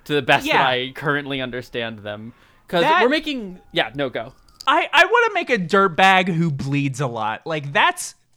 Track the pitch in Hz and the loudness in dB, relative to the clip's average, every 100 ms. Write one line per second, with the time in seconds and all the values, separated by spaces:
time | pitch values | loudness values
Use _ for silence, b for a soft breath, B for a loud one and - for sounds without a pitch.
0 | - 147 123 147 285 262 135 127 131 131 | -4 -2 2 2 2 0 0 -2 -6 -8
1 | 160 143 139 135 127 127 120 123 113 113 | -4 -4 -4 -8 -8 -10 -10 -8 -8 -10
2 | 101 104 110 - b b - 175 285 339 | -12 -12 -14 -20 b b -6 0 2 4
3 | 254 311 311 269 196 180 _ 165 120 135 | 2 0 -4 -8 -10 -14 _ -4 -4 -4
4 | 135 123 117 - _ _ - 311 359 302 | -6 -6 -10 -16 _ _ 0 0 4 4
5 | 359 466 466 392 339 240 170 196 196 160 | 6 4 2 -2 -2 -2 2 2 2 4
6 | 190 185 185 165 170 139 139 143 139 120 | 6 6 4 0 0 -2 -2 -2 -2 -2
7 | 139 117 107 107 - 160 139 147 339 - | -6 -4 -6 -6 -6 -8 -4 0 2 0
8 | - - _ | -10 -16 _